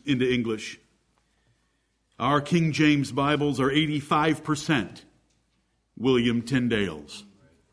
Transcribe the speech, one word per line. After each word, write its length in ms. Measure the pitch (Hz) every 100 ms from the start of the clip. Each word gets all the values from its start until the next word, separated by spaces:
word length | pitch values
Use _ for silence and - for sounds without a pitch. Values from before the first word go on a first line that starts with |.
into 260 | - 135 127
English. 480 | 123 117 110 - - _ _ _ _ _ _ _ _ _ _ _ _ _ -
Our 240 | 120 143
King 300 | 143 170 160
James 400 | 143 151 147 135
Bibles 460 | 127 139 147 147 131
are 120 | 131
eighty-five 760 | 143 156 147 139 156 156 151
percent 600 | - 147 - 147 90 - - _ _ _ _ _ _ _ _ -
William 460 | 123 127 120 117
Tyndale's. 840 | 113 135 123 113 98 78 73 - - _ _ _ _